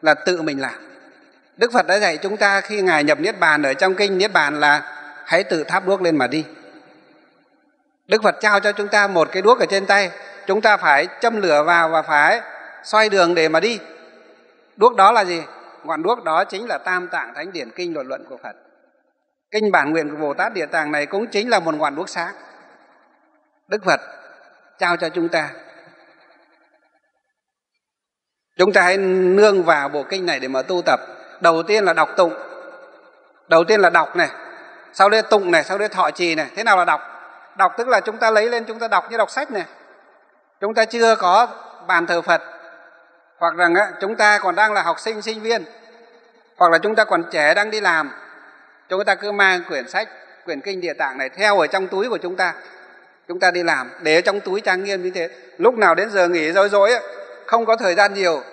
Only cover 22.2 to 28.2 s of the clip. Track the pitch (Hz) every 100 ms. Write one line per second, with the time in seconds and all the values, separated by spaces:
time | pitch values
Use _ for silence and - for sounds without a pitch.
22.2 | 175 - - - _ _ _ _ _ _
23.2 | _ _ _ _ _ 214 185 151 - -
24.2 | - - - _ _ _ 180 170 165 165
25.2 | 170 165 147 - - - - _ _ _
26.2 | _ _ _ _ _ _ _ _ _ _
27.2 | 855 _ _ _ _ _ _ _ _ _